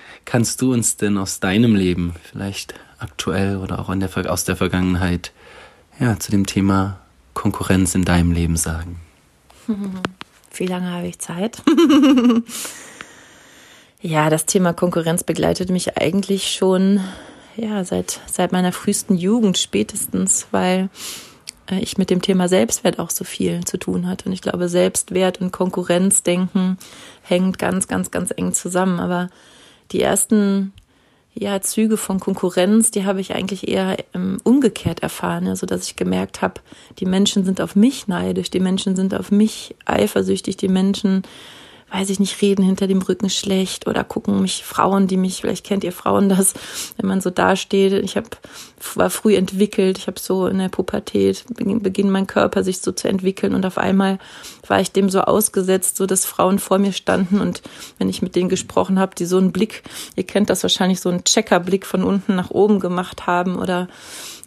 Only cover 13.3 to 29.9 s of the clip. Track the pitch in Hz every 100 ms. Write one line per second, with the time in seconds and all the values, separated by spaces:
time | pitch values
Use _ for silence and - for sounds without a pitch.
13.3 | - - - - - _ _ 175 156 156
14.3 | 156 - 196 180 170 180 170 165 170 -
15.3 | 165 165 175 185 185 - - - 196 196
16.3 | 196 - - 190 185 190 202 190 - -
17.3 | - - 220 220 208 180 180 185 - -
18.3 | - 180 185 180 - - 202 - 185 185
19.3 | 240 208 - - 202 214 202 - 190 190
20.3 | - - 196 185 185 190 - - - -
21.3 | - - - - 190 - - 185 180 -
22.3 | 180 180 185 226 - 185 - 175 - 185
23.3 | - 180 170 175 185 - 180 180 185 190
24.3 | 185 - 175 180 175 185 - - 185 185
25.3 | 185 185 - 185 180 175 175 196 - -
26.3 | 185 185 190 185 185 - - - - -
27.3 | 180 185 180 - 190 - 190 185 180 180
28.3 | - 180 175 180 180 185 175 180 180 180
29.3 | - - - - _ -